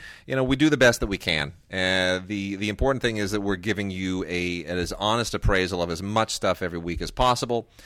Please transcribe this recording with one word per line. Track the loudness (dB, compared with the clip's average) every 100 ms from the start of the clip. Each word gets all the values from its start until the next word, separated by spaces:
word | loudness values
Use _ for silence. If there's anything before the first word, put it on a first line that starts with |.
| -16 -18 -6
You |
know, | -2
we | 0 2
do | 4
the | 6
best | 6 4
that | 0
we | -2
can. | 0 -2 -2 -8 -8
Uh, | -2 0 2 2 0 -2
the, | -4 -4 -2
the | -4
important | 0 0 0
thing | 0 0
is | -2
that | -2
we're | 0 -2
giving | -2 -2 -2
you | -2 -2 -2 -2
a, | -2 -2 -4
an | -4 -4
as | -2
honest | -2 0 0 0
appraisal | 0 2 4 2 0
of | -2
as | -2
much | -2 0 0
stuff | 0 0 0
every | -2 -4
week | -4 -4
as | -4
possible | 2 2 4 0 -2 -4 -14